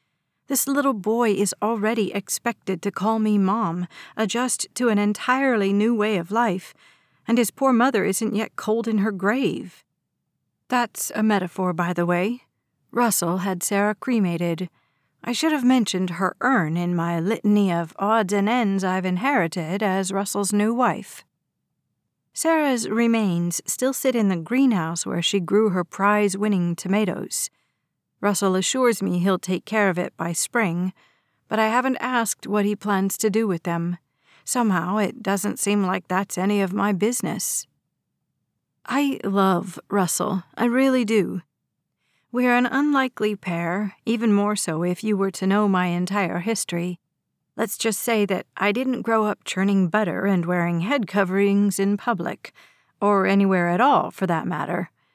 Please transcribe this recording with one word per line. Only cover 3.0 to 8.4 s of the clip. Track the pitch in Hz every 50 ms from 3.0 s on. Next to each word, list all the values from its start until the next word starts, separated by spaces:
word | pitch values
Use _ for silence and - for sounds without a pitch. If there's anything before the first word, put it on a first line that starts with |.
| 185 220 226 226
me | 214 214 208 208
Mom, | 190 185 202 233 220 170 165 180 180 - - - - - - -
adjust | 220 196 - 233 254 247 - - - - -
to | - 247 233
an | 214 208
entirely | 208 208 208 - - - 254 262 277 269 247 214 196 196
new | 196 202 214 233 240
way | 214 208 220 214 180
of | 170 170
life, | 196 226 240 220 175 190 - - - _ _ _ _ _ _ _ _ _ _ -
and | 233 240
his | 233 -
poor | - - 269 262
mother | 247 226 240 269 262 202 175
isn't | 175 196 - 226 208 -
yet | 202